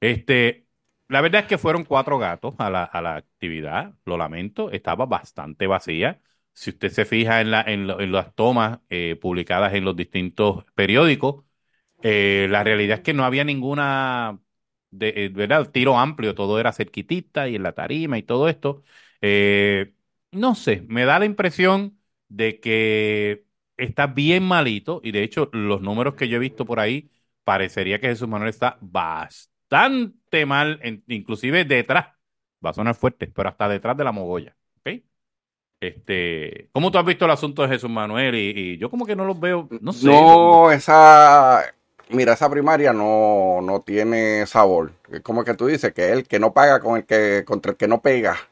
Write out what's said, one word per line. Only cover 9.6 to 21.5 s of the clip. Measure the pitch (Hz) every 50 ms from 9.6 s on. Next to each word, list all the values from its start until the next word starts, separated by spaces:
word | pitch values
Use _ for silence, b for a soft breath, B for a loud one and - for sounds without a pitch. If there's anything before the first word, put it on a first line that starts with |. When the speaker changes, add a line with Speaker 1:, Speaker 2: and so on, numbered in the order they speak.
| 101 98 101
Speaker 1:
en | 98 92
los | 95 90
distintos | 85 85 - - 95 90 92 - - 107 104 92 87 - _ _
periódicos, | - 98 95 107 135 170 165 147 139 135 139 143 - _ _ _ _ _ _ _ _ _ _ _ _
eh, | - 110 104 104 101 101 98 98 98 95
la | 101 104 104
realidad | 107 110 104 104 101 110 110
es | -
que | 160 151
no | 139 131
había | 127 131 139 147
ninguna, | 147 143 135 123 135 143 147 143 139 135 135 135 131 123 123 117 110 101 98 _ _ _ _ _ _ _ _ _ _
de, | - 95 107 107 - 104 101
eh, | 95
¿verdad? | 95 98 104 104 147 156 135 -
Tiro | - 127 127 139 127
amplio, | 120 131 151 156 - 110 107 92
todo | - 101 98 104 110
era | 113 120 -
cerquitita | - 104 - - 101 95 - 165 185 - _ - 151 139
y | 127 117
en | 101 92
la | 85 -
tarima | - 73 - 139 156 165 151 127
y | 110 101
todo | - 120 127 151 165
esto. | 156 - - 139 139 139 _ _ _ - _ _ _ _
Eh, | 104 101 101 101 101 101 101 101 101 101 101 98 98 98 _ _ _ _ _ _ _ _
no | - 196 240 262 214
sé, | - - 131 104 87 -
me | - 113 120 127
da | 135 151 180
la | 208
impresión | 214 202 - 190 180